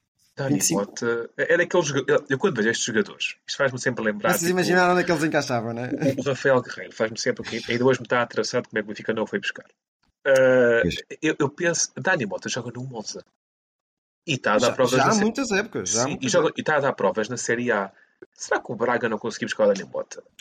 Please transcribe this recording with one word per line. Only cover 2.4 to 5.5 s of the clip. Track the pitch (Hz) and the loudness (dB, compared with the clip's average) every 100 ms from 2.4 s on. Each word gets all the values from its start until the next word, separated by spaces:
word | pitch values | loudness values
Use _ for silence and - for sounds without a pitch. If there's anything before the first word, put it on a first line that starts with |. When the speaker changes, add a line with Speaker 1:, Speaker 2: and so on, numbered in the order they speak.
| 202 127 | 0 0
Speaker 1:
vejo | 107 | 0
estes | 113 - | 0 0
jogadores, | 110 101 - - - - | 0 -2 -2 -8 -8 -10
isto | - | -2
faz-me | 139 123 | -2 0
sempre | - 120 | -4 -2
lembrar, | 110 104 - | -2 0 0
Speaker 2:
Vocês | - | 2
Speaker 1:
tipo, | 170 | 2
Speaker 2:
imaginaram | 180 156 180 180 | 0 2 4 4
onde | 180 | 4
é | |
que | 175 | 2
eles | 165 | 2
encaixavam, | 156 147 131 | 2 0 0